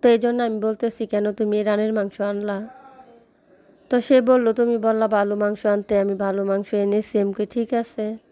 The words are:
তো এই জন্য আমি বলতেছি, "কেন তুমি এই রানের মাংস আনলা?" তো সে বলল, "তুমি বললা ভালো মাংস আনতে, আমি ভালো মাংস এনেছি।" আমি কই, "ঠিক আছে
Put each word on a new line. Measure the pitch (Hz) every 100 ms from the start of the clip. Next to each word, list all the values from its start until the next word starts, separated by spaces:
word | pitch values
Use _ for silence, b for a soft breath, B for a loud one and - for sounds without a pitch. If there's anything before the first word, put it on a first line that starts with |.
তো | 247
এই | 233
জন্য | 240 240
আমি | 240 214
বলতেছি, | 220 214 233 226 220
"কেন | 208 208
তুমি | 202 214 208
এই |
রানের | 208 208 214
মাংস | 220 202 -
আনলা?" | 202 202 208 196 220 - - - - - _ _ _ _ _ _ _
তো | 247
সে | 233 262
বলল, | 240 254 233
"তুমি | 220 240 233
বললা | 220 220 220
ভালো | 208 202 208
মাংস | 208 208 214
আনতে, | 208 202 208
আমি | 196
ভালো | 190 202 196
মাংস | 196 196 202
এনেছি।" | 208 202 208 208 208
আমি | 202
কই, | 190 208
"ঠিক | 240 226
আছে | 233 226 - 214 220 _